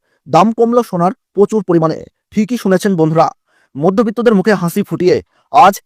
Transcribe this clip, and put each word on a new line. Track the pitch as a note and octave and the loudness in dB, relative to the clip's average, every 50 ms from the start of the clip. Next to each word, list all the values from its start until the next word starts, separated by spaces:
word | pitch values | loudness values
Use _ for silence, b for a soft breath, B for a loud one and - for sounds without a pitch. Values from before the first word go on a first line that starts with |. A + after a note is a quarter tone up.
| _ _ _ _ - | _ _ _ _ -8
দাম | D3 B2+ D#3+ F#3+ A3+ | -2 2 2 2 2
কমলো | A3+ - A#3 A3+ A#3+ B3 | 0 0 0 0 0 0
সোনার | A#3 - - F3 E3+ F#3 - _ _ _ | -2 -2 -4 -2 -2 -2 -4 _ _ _
প্রচুর | - F#3+ G3+ - G#3+ A3 | -2 0 0 0 0 -4
পরিমাণে, | F#3+ - F3+ E3+ E3 D#3+ D#3 - - - _ _ _ _ | -2 0 0 0 0 -2 -4 -6 -12 -18 _ _ _ _
ঠিকই | - G#3 G#3+ - B3 A3+ | -4 -4 -4 -2 -4 -4
শুনেছেন | - G3 F#3 F3+ - G#3 G3 | -2 0 0 0 0 0 0
বন্ধুরা। | D#3+ D#3+ D#3 D#3+ E3 D#3 - - _ _ _ _ _ _ _ - | 0 0 0 2 0 0 0 -2 _ _ _ _ _ _ _ -8
মধ্যবিত্তদের | C3 D3+ F#3+ F#3+ G#3 A#3 A3+ - A#3+ A3+ A#3 A3 | -4 -2 -2 0 0 -2 -2 -2 -2 0 2 2
মুখে | F#3+ F#3 A3 G#3 | 2 2 0 -2
হাসি | G3+ F3 E3+ - G#3 | -2 -2 -4 -4 -4
ফুটিয়ে | G3 - E3+ C#3 F3 F3+ D3+ G#2 - _ _ _ _ _ | -6 -4 -4 -2 0 0 0 0 -4 _ _ _ _ _
আজ | - D3 E3 G3 G3 - _ | 2 4 4 4 4 0 _